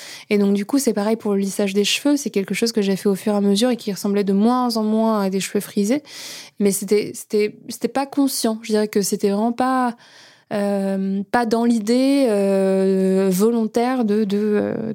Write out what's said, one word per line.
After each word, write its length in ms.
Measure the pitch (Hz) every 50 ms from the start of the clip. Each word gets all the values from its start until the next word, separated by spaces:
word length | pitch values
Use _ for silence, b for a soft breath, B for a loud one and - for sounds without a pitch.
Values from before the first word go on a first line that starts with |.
| B B B B B B
Et 80 | 214 202
donc, 160 | 202 196 202
du 120 | 202 202
coup, 140 | - - 277
c'est 120 | 269 233
pareil 240 | 202 208 202 220 226
pour 180 | 226 - 208 202
le 60 | 196
lissage 340 | 196 196 - - 208 196 190
des 120 | 208 202
cheveux. 320 | 202 - - - 285 294 277
C'est 140 | - 220
quelque 220 | - 202 190 - 196
chose 200 | - 233 233 226
que 80 | 220
j'ai 160 | 196 196 190 185
fait 100 | - 208
au 80 | 196
fur 160 | 180 - 214
et 60 | 208 202
à 40 |
mesure 280 | 202 202 202 202 240 254
et 80 | 240 233
qui 160 | - 214 190
ressemblait 320 | - - 208 202 202 208
de 80 | 196 196
moins 420 | 196 214 233 247 254 247 240 220
en 80 | 220 214
moins 380 | 214 214 220 226 226 220 208
à 80 | 196 190
des 100 | 190 196
cheveux 220 | 180 - - 208
frisés. 420 | 190 - - 208 202 208 262 294 - B B B B B B B B B B -
Mais 120 | 202 202
c'était, 400 | 196 - 208 190 214 208 - - -
c'était, 440 | - - - - 208 208 214 - - - -
c'était 180 | 226 - - 233
pas 180 | - 269 277
conscient. 540 | 277 - 285 277 262 - - - 226 220 220 226
Je 80 | 226 214
dirais 160 | 208 214 214
que 120 | - 214
c'était 280 | 196 - 214 196 - 202
vraiment 240 | 196 202 220 240 240
pas 420 | - 254 254 262 262 254 240 226 B B B B B B B B B B B -
euh, 720 | 208 202 202 202 196 196 196 196 190 196 196 196 196 196 -
pas 140 | - 240 240
dans 200 | 220 226 226 240
l'idée, 640 | 233 233 226 202 220 240 254 262 269 277 277 269 233
euh, 1000 | 208 202 196 196 196 190 190 190 190 190 190 190 190 190 190 190 190 190 190 190
volontaire 760 | 185 185 208 233 240 226 220 214 - 233 233 247 262 254 233
de, 180 | 202 202 214 220
de, 120 | 190 196 208
euh, 560 | 214 214 208 208 202 - 214 - 220 220